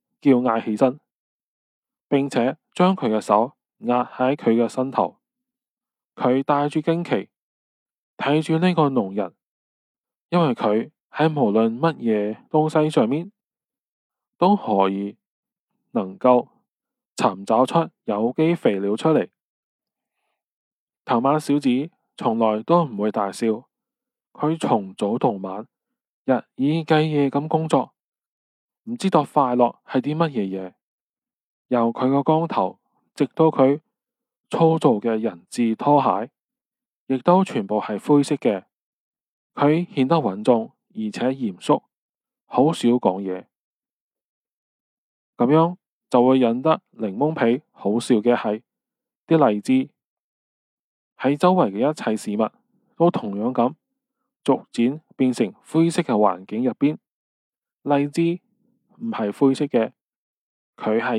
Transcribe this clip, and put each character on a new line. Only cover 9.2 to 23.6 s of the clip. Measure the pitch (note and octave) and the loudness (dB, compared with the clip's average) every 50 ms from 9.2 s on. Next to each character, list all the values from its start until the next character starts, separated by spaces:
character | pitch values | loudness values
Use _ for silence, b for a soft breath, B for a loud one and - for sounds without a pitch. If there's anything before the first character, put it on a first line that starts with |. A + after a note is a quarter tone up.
| G2 F2 - _ _ _ _ _ _ _ _ _ _ _ _ _ _ _ _ _ _ _ | -6 -6 -10 _ _ _ _ _ _ _ _ _ _ _ _ _ _ _ _ _ _ _
因 | E3+ F3 | 0 2
為 | E3+ C#3+ A#2 | 2 2 0
佢 | - B2 A2 G#2 A2 - - _ _ _ _ | 0 0 0 0 0 -2 -4 _ _ _ _
喺 | - - D3+ D#3+ | -4 0 0 0
無 | D#3 D3 B2 G#2 | 2 0 0 2
論 | G2+ A2+ A2+ A2+ A2+ B2 | 2 2 2 2 0 0
乜 | D#3 E3+ C#3+ | -2 -2 -2
嘢 | A#2+ A#2 A#2 A2 G#2 G2+ G#2 G#2+ - _ _ | -2 -2 -2 0 0 -2 -4 -6 -10 _ _
東 | - D#3 D#3 D#3 - D#3+ D3+ | 0 0 0 2 0 0 0
西 | D#3 | 2
上 | D3+ D3+ A#2 A2 | 2 0 0 2
面 | C3+ D#3 F3 G3+ _ _ _ _ _ _ _ _ _ _ _ _ _ _ _ _ _ _ _ _ _ _ | 0 -4 -6 -10 _ _ _ _ _ _ _ _ _ _ _ _ _ _ _ _ _ _ _ _ _ _
都 | E3+ F#3+ G#3 | 2 4 4
可 | G3 - - G#2 G2 F#2+ G2 | 2 0 0 2 2 2 2
以 | G2 G2 G2+ G2+ G#2 _ _ _ _ _ _ _ _ _ _ _ _ _ _ _ | 0 -2 -6 -8 -10 _ _ _ _ _ _ _ _ _ _ _ _ _ _ _
能 | - A#2 G2 F#2+ F#2+ | -6 -6 -6 -6 -10
夠 | F#2+ - B2+ B2 B2 - - _ _ _ _ _ _ _ _ _ _ _ _ _ | 0 2 4 4 4 2 -4 _ _ _ _ _ _ _ _ _ _ _ _ _
尋 | - - A2+ G2 F#2+ G2 | -2 -2 -2 -2 -4 -4
找 | - A2 A#2 C3 | 0 2 2 2
出 | - - E3 D#3+ D#3+ _ _ _ | 2 0 -2 -2 -2 _ _ _
有 | - G#2 G#2 A2 A#2+ - | -6 -4 -2 -2 -2 0
機 | - D#3 E3 F3 | 0 0 0 0
肥 | D#3+ - A#2+ G2+ F#2+ | 0 -2 -2 -2 0
料 | G2 G2+ G#2 | -2 -4 -4
出 | - - D#3+ | -2 0 0
嚟。 | D#3 C3 - - _ _ _ _ _ _ _ _ _ _ _ _ _ _ _ _ _ _ _ _ _ _ _ _ _ _ _ _ _ _ _ _ _ _ _ | 0 0 -2 -4 _ _ _ _ _ _ _ _ _ _ _ _ _ _ _ _ _ _ _ _ _ _ _ _ _ _ _ _ _ _ _ _ _ _ _
藤 | - C3 A#2 | -2 -2 0
蔓 | B2 C3+ D3 D#3 | 2 2 0 0
小 | - - C#3+ D3 | 0 0 -2 0
子 | C#3+ C3 B2 C3 D3 E3+ _ _ _ _ _ | 2 0 0 0 -4 -8 _ _ _ _ _
從 | - - B2 A2 A#2 | -6 -4 -4 0 0
來 | A2+ A2 G#2+ G#2+ | 0 0 0 -2
都 | A2 - E3 F3 E3 | 0 2 2 2 2
唔 | C3+ A2 | 0 -4
會 | G2 G#2 G#2+ | -4 -4 -2
大 | G2+ A2 G2+ G2 | -2 -2 -4 -4
笑， | F#2 - A#2+ A2+ G#2+ A2+ | -4 -4 -2 -2 -2 -4